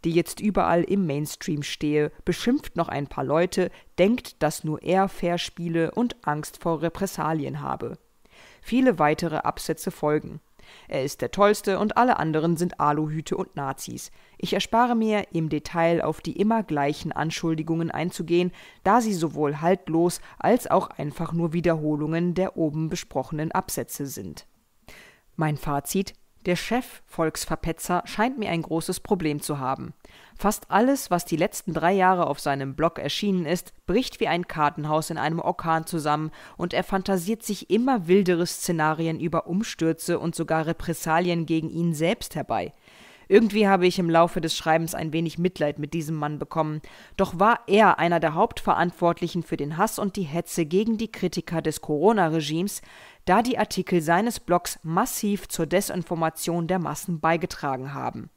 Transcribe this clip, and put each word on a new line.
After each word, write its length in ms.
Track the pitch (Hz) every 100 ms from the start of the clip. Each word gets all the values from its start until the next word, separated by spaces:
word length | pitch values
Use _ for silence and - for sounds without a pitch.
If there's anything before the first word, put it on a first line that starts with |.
die 60 | 170
jetzt 300 | 165 165 -
überall 420 | 208 196 85 170
im 240 | - 202 175
Mainstream 560 | 143 151 - - 151
stehe, 480 | 143 - 151 151 147 -
beschimpft 520 | - 175 - 277 - -
noch 120 | 165
ein 180 | 139 143
paar 180 | -
Leute, 460 | 131 151 180 - 180 - - -
denkt, 460 | 185 247 - -
dass 220 | 156 -
nur 180 | 156 151
er 260 | - 185 190
fair 300 | - 175 175
spiele 540 | - - 170 165 160
und 240 | - 240 - -
Angst 320 | 151 156 -
vor 220 | 175 160
Repressalien 800 | 165 - 190 - 156 160 139 143
habe. 360 | 139 135 - - _ _ _ - - -
Viele 380 | - 240 262 180
weitere 380 | 147 156 170 156
Absätze 560 | - - - 156 -
folgen. 480 | - 151 151 - 151 _ _ - - -
Er 160 | -
ist 180 | 135 -
der 100 | 123
Tollste 460 | - 202 208 - 190
und 180 | 214 -
alle 220 | 247 -
anderen 380 | 160 156 165 160
sind 240 | 175 -
Aluhüte 560 | 147 147 156 156 160 -
und 200 | 185 -
Nazis. 540 | 139 135 - 120 - - - -
Ich 140 | 180
erspare 420 | 196 - 226 240
mir, 320 | 233 220 214 -
im 160 | 165 160
Detail 540 | 151 - 170 165 170
auf 180 | - 160
die 180 | - -
immer 240 | 208 226
gleichen 500 | 202 147 143 151 160
Anschuldigungen 800 | - 156 - 165 160 160 165 165
einzugehen, 600 | - 170 - 165 170 180 - - -
da 160 | - 226
sie 120 | 220
sowohl 480 | 190 160 135 147 147
haltlos 600 | 165 190 - 160 175 - - -
als 320 | - 247 -
auch 180 | 180 -
einfach 440 | - 147 - 165
nur 200 | 165 165
Wiederholungen 840 | 165 170 160 151 151 151 165 175
der 220 | 175 185 -
oben 320 | 160 151 160
besprochenen 600 | 170 - 139 131 151 156
Absätze 560 | - - - 123 - 139
sind. 400 | - 95 - - _ _ _ - - - _ _
Mein 220 | - 156 147
Fazit: 580 | - 143 - 190 202 - _ _ -
der 100 | 175
Chef-Volksverpetzer 1500 | - 233 - - - - 160 - - 165 - 165 - 180
scheint 320 | - - 226 262
mir 140 | 208
ein 120 | 165
großes 360 | 165 160 160 185
Problem 420 | - 196 156 147
zu 200 | - 147
haben. 340 | 131 135 123 - - - - -
Fast 360 | 196 - -
alles, 360 | 190 247 277 -
was 160 | 175
die 120 | - 160
letzten 360 | 196 - -
drei 200 | 156 160
Jahre 340 | 196 185 180 151
auf 140 | 143
seinem 340 | 147 139 135
Blog 240 | 135 160 -
erschienen 480 | 147 - 208 185 151
ist, 260 | 175 - - -
bricht 320 | 190 262 -
wie 80 | 196
ein 220 | 170 175
Kartenhaus 600 | 165 147 147 151 156 156
in 80 | 160
einem 200 | 139 165
Orkan 480 | - 156 170 160 156
zusammen 460 | 170 147 151 156 - - -
und 180 | 175
er 80 | -
fantasiert 600 | 185 196 190 190 170 214
sich 260 | - 202 -
immer 380 | 202 254 254 165
wildere 380 | 190 185 170 175
Szenarien 720 | - - 165 156 156 165 160
über 260 | 170 160 -
Umstürze 720 | 180 226 - 165 160 - 175
und 160 | 165
sogar 320 | 160 165 160 156
Repressalien 800 | 165 - 160 165 160 180 170 160
gegen 240 | 165 160
ihn 240 | 165 170
selbst 400 | 151 165 220 -
herbei. 380 | 160 131 110 87 - _ - - - -
Irgendwie 340 | 196 220 202 202
habe 200 | 196 180
ich 120 | 180
im 120 | 170
Laufe 320 | 165 170 180
des 120 | 160
Schreibens 400 | - 165 160 165
ein 200 | - 160
wenig 240 | 156 165 160
Mitleid 400 | 180 - 151 143
mit 160 | 147
diesem 220 | 170 151 160
Mann 220 | 147 147
bekommen. 440 | 143 165 156 151 - - - -
Doch 220 | 190 165
war 220 | 208 233 -
er 320 | 196 208 -
einer 220 | 170 170
der 140 | 160
Hauptverantwortlichen 1080 | 160 233 - - - 175 - 170 170 170 175
für 140 | 165 160
den 220 | 147 156
Hass 200 | 220 -
und 180 | 202 202
die 80 |
Hetze 420 | 165 165 - - 156
gegen 320 | 180 220 214
die 120 | 226
Kritiker 520 | - 180 - - 165
des 180 | 156 151
Corona-Regimes, 1040 | - 147 180 226 165 160 147 160 202 - - - - -
da 160 | - 190
die 160 | 240 247
Artikel 460 | 208 - 180 175
seines 360 | 151 170 165 -
Blogs 400 | - 175 175 -
massiv 640 | 160 170 240 - 208 202 -
zur 160 | -
Desinformation 1000 | 160 175 202 180 165 170 160 - - 170 165
der 120 | 185
Massen 420 | 151 147 - 165
beigetragen 760 | 160 170 175 - 147 131 135
haben. 340 | 139 123 117 -